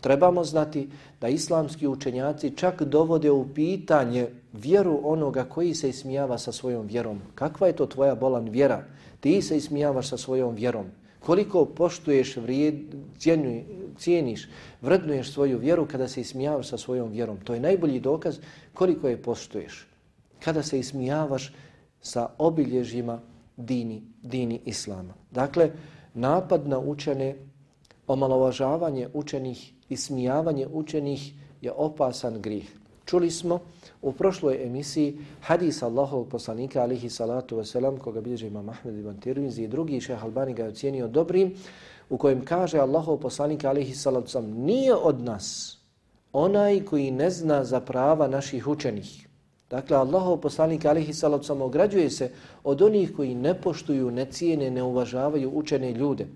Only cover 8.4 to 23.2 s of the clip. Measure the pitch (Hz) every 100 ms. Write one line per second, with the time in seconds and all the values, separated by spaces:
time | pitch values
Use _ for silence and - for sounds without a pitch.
8.4 | 113 113 139 - - - - - 143 190
9.4 | - 156 147 143 147 131 - 123 - 131
10.4 | 123 113 123 117 92 - _ _ - 175
11.4 | 208 185 143 - 170 170 - 139 135 127
12.4 | 113 131 151 143 - 143 143 - 151 165
13.4 | 135 117 - - 190 - - 175 131 107
14.4 | - - - - 123 185 165 139 127 143
15.4 | 143 123 127 170 151 131 127 - 117 131
16.4 | 139 147 - 120 - 127 117 107 113 104
17.4 | - 117 143 190 165 127 131 160 170 147
18.4 | - - - - 185 165 139 117 - 113
19.4 | - 107 82 - - _ _ _ _ _
20.4 | - 156 147 135 120 139 127 151 151 131
21.4 | - - - _ _ _ - 120 117 -
22.4 | 160 160 127 127 120 120 120 117